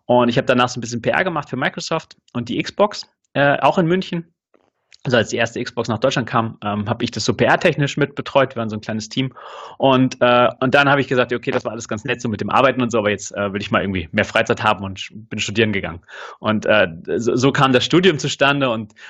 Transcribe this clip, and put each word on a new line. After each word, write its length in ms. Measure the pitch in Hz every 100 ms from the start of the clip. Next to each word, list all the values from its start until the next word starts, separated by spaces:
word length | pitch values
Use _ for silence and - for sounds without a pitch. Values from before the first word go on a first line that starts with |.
| -
Und 220 | 123 120
ich 100 | 120
hab 80 | 131
danach 200 | 123 123
so 120 | -
ein 20 |
bisschen 200 | 117 117
P 100 | 131
R 120 | -
gemacht 260 | 185 160 -
für 60 | 127
Microsoft 640 | 165 - - 165 - - _
und 160 | 120 117
die 120 | 180
Xbox, 460 | - - 208 - - _ _
äh, 240 | 135 143 139
auch 180 | 139 175
in 80 | 165
München. 460 | 185 - 175 165 _ _ _ _ _ _ _ 135
Also 120 | 120
als 120 | 104
die 60 | 117
erste 260 | 113 104
Xbox 280 | 123 - 117
nach 80 | 107
Deutschland 320 | 135 139 113
kam, 280 | 120 113 -
ähm, 240 | 104 104 104
hab 140 | 113
ich 100 | 117
das 140 | 113 -
so 80 |
P-R-technisch 640 | 98 - 165 185 151 139 -
mit 180 | 143 -
betreut, 400 | - 139 131 117
wir 60 |
waren 80 | 110
so 80 | 104
ein 40 |
kleines 280 | 113 110 107
Team. 240 | 135 131 - - - - -
Und, 380 | 135 127 127 -
äh, 260 | 123 123 123 -
und 120 | 131
dann 140 | 143 143
hab 80 | 139
ich 120 | 127
gesagt, 240 | 123 123
okay, 180 | 120 135
das 140 | 127 120
war 80 |
alles 160 | 113 -
ganz 160 | 110 -
nett 160 | 120
so 80 | 120
mit 100 | 104
dem 100 | 104
Arbeiten 320 | 113 131 127
und 80 | 120
so, 100 | 113
aber 100 | 104
jetzt, 260 | 98 - -
äh, 160 | 101
will 80 | 101
ich 100 | 101
mal 120 | 107
irgendwie 260 | 92 92 78
mehr 100 | 104
Freizeit 400 | - 110 113 110
haben 220 | 110 98 98
und 140 | 95
sch-, 120 | -
bin 260 | - 110 107
studieren 340 | 98 107 110
gegangen. 260 | 98 90 82 - - - -
Und, 260 | 107 110 -
äh, 220 | 107 92 82 - 87
so, 180 | 117 127
so 160 | 135
kam 220 | 131 135
das 100 | 123
Studium 340 | - 160 185 156
zustande 520 | 139 - 139 143 131
und 240 | 113 104 _ -